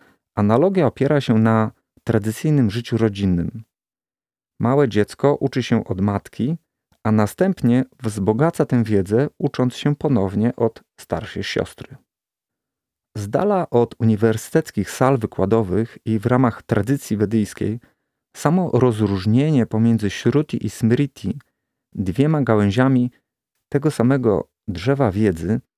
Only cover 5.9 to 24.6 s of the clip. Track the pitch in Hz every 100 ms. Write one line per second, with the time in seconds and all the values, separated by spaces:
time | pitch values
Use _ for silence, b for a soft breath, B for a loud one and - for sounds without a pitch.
5.9 | 92 104 101 - - 120 165 _ _ _
6.9 | _ 110 110 104 - 185 185 123 123 131
7.9 | _ 117 104 95 110 160 - 147 123 107
8.9 | 104 95 110 147 - 143 - 127 - 151
9.9 | 147 156 123 95 101 113 - 117 - _
10.9 | - - 87 107 - 95 - - - -
11.9 | - _ _ _ _ _ _ _ _ _
12.9 | _ _ - 101 139 202 196 165 120 117
13.9 | - 113 107 113 110 - 160 - - 95
14.9 | - 131 135 110 - 95 113 98 95 113
15.9 | - - 110 117 127 120 - - 110 101
16.9 | 139 - 104 104 110 101 - 101 117 b
17.9 | b b _ _ - 147 180 175 120 123
18.9 | 110 104 98 101 117 151 147 110 110 113
19.9 | 113 101 - 117 135 156 - 110 - 110
20.9 | 127 143 - 95 143 - _ _ _ _
21.9 | - 95 92 147 156 120 107 101 101 131
22.9 | 131 123 b _ _ _ _ _ 143 151
23.9 | - 117 139 117 92 - _